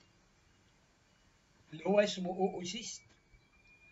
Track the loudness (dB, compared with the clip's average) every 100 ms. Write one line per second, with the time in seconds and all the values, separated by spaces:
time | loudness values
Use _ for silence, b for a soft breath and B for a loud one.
0 | -20 _ _ _ _ _ _ _ _ _
1 | _ _ _ _ _ _ -18 -6 2 4
2 | 4 2 -4 0 0 0 -6 -8 -10 -12
3 | -16 -20 _ -20 _ _ _ -20 -20